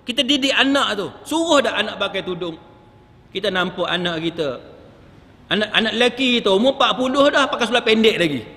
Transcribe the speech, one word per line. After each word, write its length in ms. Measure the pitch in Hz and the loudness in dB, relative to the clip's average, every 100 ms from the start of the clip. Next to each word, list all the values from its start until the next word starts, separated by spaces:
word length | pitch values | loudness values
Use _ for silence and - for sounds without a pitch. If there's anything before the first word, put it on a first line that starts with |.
Kita 240 | - 240 254 | -6 -4 0
didik 300 | 285 269 214 | 0 2 2
anak 320 | 269 277 214 208 | 2 2 0 -2
tu. 100 | 160 - - | -6 -10 -6
Suruh 320 | 311 330 285 | -2 4 4
dah 160 | 233 196 | 2 -2
anak 240 | 214 190 | -4 -4
pakai 240 | 196 190 185 | -6 -6 -8
tudung. 320 | 175 175 165 - - - - - - - | -8 -8 -10 -20 -20 -20 -20 -20 -20 -12
Kita 240 | 190 202 | -6 -2
nampak 320 | 185 180 180 160 | -2 -4 -2 -4
anak 320 | 170 175 165 | -2 -4 -4
kita. 320 | 165 165 147 120 - - - - - - - - - | -4 -4 -6 -6 -14 -20 -20 -20 -20 -20 -20 -20 -4
Anak, 180 | 185 214 185 | -2 0 0
anak 180 | 220 | 0
lelaki 460 | 214 240 240 262 240 | 2 0 2 0 2
kita 100 | 208 196 | 2 4
umur 240 | 254 269 | 2 2
empat 120 | 240 208 | 0 2
puluh 320 | 254 277 285 | 0 4 4
dah 180 | 311 269 | 4 0
pakai 160 | 262 226 | -2 0
seluar 160 | 240 | 0
pendek 320 | 233 220 220 165 | 2 4 4 2
lagi. 260 | 170 135 104 | 0 -2 -8